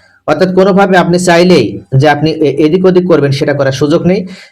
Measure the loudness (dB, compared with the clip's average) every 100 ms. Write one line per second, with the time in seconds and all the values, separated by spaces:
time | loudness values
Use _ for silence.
0 | _ _ -6 -2 0 0 2 2 2 2
1 | 2 0 0 2 4 2 0 -6 -4 0
2 | 2 0 -2 -2 -2 0 0 2 2 0
3 | 0 0 0 -2 -4 -2 -2 -2 -2 0
4 | 0 -2 -6 -16 -20